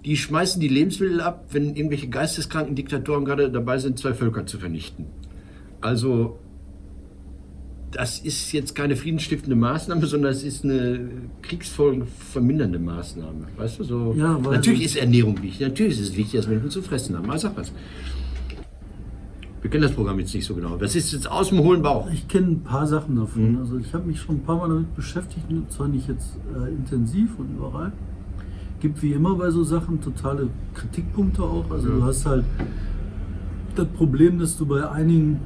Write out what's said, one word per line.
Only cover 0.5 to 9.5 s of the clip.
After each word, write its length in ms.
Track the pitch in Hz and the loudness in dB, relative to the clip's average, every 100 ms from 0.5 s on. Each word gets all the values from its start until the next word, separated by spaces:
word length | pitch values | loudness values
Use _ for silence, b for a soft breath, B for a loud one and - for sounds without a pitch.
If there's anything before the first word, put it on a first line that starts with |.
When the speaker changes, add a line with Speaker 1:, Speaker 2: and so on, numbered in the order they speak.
| 190 | 2
Speaker 1:
die 60 | 151 | 2
Lebensmittel 540 | 135 185 - 190 170 | 4 4 2 0 2
ab, 240 | 170 170 - | 0 -4 -4
wenn 240 | 143 147 147 | -2 0 0
irgendwelche 340 | 151 143 131 | -2 -2 -4
geisteskranken 640 | 131 160 - - 160 147 143 | -2 -2 -2 -4 -4 -2 -4
Diktatoren 480 | 135 143 147 147 | -2 -4 0 0
gerade 260 | 139 139 139 | 2 2 2
dabei 280 | 123 117 131 | 2 0 0
sind, 180 | 131 123 | 0 -2
zwei 160 | 135 | -2
Völker 320 | 117 117 110 - | 0 0 0 -6
zu 140 | 98 | -8
vernichten. 460 | 87 82 - - 78 - B B B B B B | -6 -6 -8 -12 -12 -12 B B B B B B
Also, 560 | - 113 131 117 113 - - - - - - - - - - - - - - - - | 0 2 4 2 2 -2 -16 -18 -16 -16 -16 -16 -18 -18 -16 -16 -16 -16 -14 -12 -8
das 260 | 127 123 - | -4 -4 -4
ist 340 | 156 147 - | -4 -4 -2
jetzt 200 | 151 127 | -2 -2
keine 220 | - 143 127 | -2 0 0
friedensstiftende 600 | 160 160 - 156 139 | 0 -2 0 -2 4